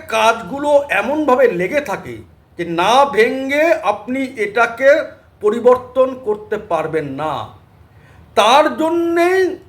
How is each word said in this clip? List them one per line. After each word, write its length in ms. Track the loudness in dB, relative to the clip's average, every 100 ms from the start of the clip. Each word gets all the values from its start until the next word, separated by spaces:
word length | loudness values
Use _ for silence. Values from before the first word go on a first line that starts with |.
| -4
কাজগুলো 600 | 0 2 0 -4 -6 2 2 2
এমনভাবে 540 | -2 -2 -2 0 4 2
লেগে 280 | 2 -2 -4
থাকে 340 | -4 -6 -10 -16 -18 _ _ -10
যে 40 | -6 -2
না 140 | 2 4 4
ভেঙে 540 | 2 2 0 -2 0 2 2
আপনি 380 | -2 -4 -6 -6 -6 -6
এটাকে 520 | -4 0 -2 2 4 4 0 -12 _ _
পরিবর্তন 680 | -2 2 2 2 0 -2 -2 -2
করতে 340 | -6 -6 -6 -8 -4
পারবেন 380 | -4 -2 -6 -6 -6
না। 140 | -6 -8 -10 -16 _ _ _ _ -20 -20 -4 2
তার 280 | 4 4 4 0
জন্যেই 640 | -2 0 0 2 2 2 0 -4